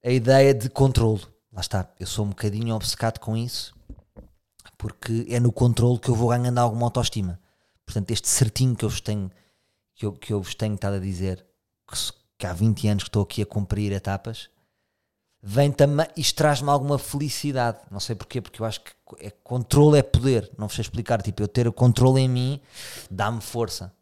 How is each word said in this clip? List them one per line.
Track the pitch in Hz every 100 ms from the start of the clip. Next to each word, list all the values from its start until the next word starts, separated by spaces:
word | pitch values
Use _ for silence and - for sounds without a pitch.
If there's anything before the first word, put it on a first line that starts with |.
a | 123
ideia | 127 117 135 139
de | 135 120
controlo. | - 135 127 113 107 - _ _
Lá | 101
está, | 87 101 92 _
eu | -
sou | - 104
um |
bocadinho | 98 113 104 117 110
obcecado | 107 - 113 -
com | - 113
isso, | 120 - - _ _ - _ - - _ _ _ - _
porque | 110 - - 113 -
é | 120
no | 120
controlo | - 120 117 120 123
que | -
eu | 117
vou | 117
ganhando | 120 123 120
alguma | 120 113 120
autoestima. | 127 117 - 95 87 _ _ _ _ -
Portanto, | - 98
este | 113 -
certinho | - 117 - 127 120
que | 110
eu |
vos | 117
tenho, | - 107 95 - _ _ _ _ _ _
que | 107
eu, |
que | - -
eu | 104
vos | 92 -
tenho | 110 104
estado | 98 98
a |
dizer, | 92 90 95 92 _ _ _ _ _
que | -
se-, | - - _ _
que | 92
há |
vinte | 87 110 104 107
anos | 101
que | -
estou | 104
aqui | 98 -
a | 104
cumprir | 107 98 101 104
etapas, | 98 - 98 - 113 - _ _ _ _ _ _ _ _ _
vem | 101 110 143
também, | 139 143 147 160 -
isto | 143 -
traz-me | 151 147 143
alguma | 143 139 143
felicidade. | - 143 147 - 143 131 120 107 -
Não | 101
sei | - 113
porquê, | - 127
porque | 101 -
eu | 110
acho | 107
que | - _ _ -
é, | -
controle | - - 123 113 139 151 147
é |
poder. | 131 - 131 120 98 -
Não | 107
vos | -
sei |
explicar. | 110 - 101 113
Tipo, | 98 92
eu | 101
ter | - 117
o |
controle | - 123 117 131 131
em | 131
mim | 123 127 143 _ - - - -
dá-me | 95 104 117
força. | - 120 110 - 95 _